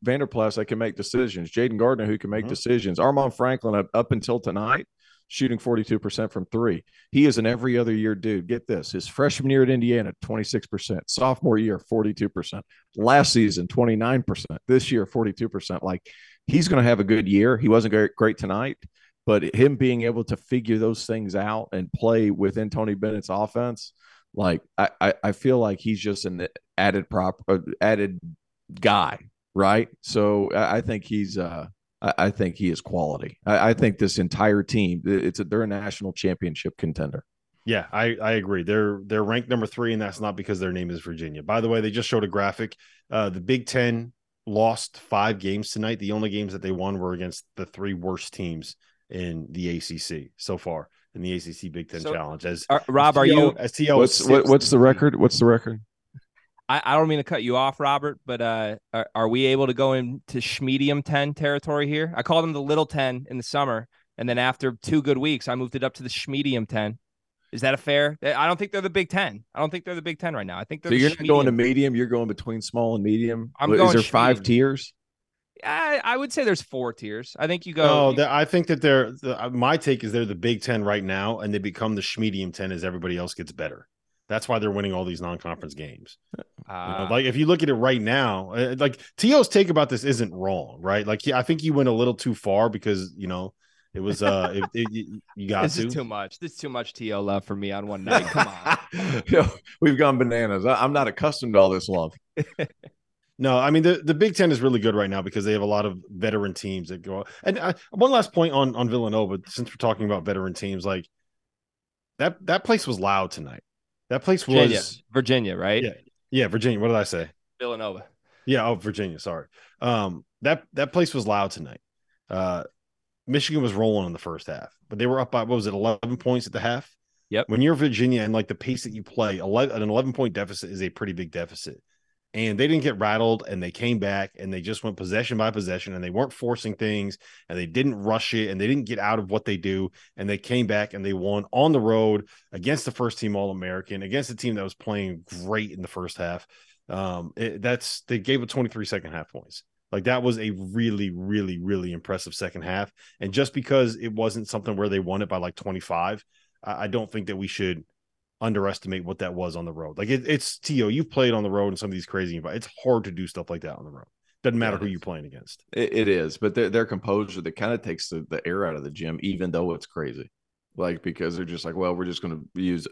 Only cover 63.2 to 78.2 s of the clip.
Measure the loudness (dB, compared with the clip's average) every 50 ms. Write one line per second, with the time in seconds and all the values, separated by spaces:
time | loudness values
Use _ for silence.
63.2 | -8 -8 -8 -8 -8 -2 -2 0 0 0 0 -4 -6 -10 _ _ _ _ _ -6
64.2 | -4 -2 0 2 2 0 0 0 -2 -4 -4 -4 -2 0 0 2 2 2 2 2
65.2 | 2 0 -2 -2 -2 -4 -4 -4 -4 -6 -4 -4 -4 -4 -4 -8 -12 -10 -8 -8
66.2 | -6 -4 -4 -2 0 0 0 0 -2 -2 -2 -2 -2 -2 -4 -10 _ _ _ _
67.2 | _ _ _ _ _ _ -8 -2 0 0 0 0 0 0 2 2 2 2 -2 -2
68.2 | -2 -2 0 2 2 2 2 0 -4 -4 -4 -4 -4 -2 -2 -2 -2 0 -2 -2
69.2 | -2 -2 -6 -10 -16 _ -6 -4 -4 -4 -4 -8 -8 -10 -10 -8 -8 -10 -8 -6
70.2 | -6 -6 -6 -6 -6 -6 -8 -10 -8 -10 -10 -8 0 2 4 4 4 4 2 2
71.2 | 4 6 6 6 6 4 4 4 2 4 4 4 2 4 2 0 0 0 0 0
72.2 | 0 -2 -4 -6 -6 -8 -8 -8 -8 -4 -2 0 0 0 0 0 2 2 2 2
73.2 | 2 -2 -2 -4 -8 -10 -4 -2 2 4 6 8 8 8 8 6 4 4 4 6
74.2 | 6 6 4 4 2 4 4 6 6 4 2 -2 -8 -14 _ _ _ _ _ _
75.2 | _ _ _ _ _ _ _ -8 -6 -4 -2 -2 0 0 0 0 0 0 -2 -2
76.2 | -2 -2 -2 0 2 2 2 0 -2 -8 -6 -4 -4 -4 -6 -6 -10 -8 -8 -8
77.2 | -10 -12 -6 -4 -2 -2 -2 -4 -6 -6 0 4 6 6 8 8 6 6 6 4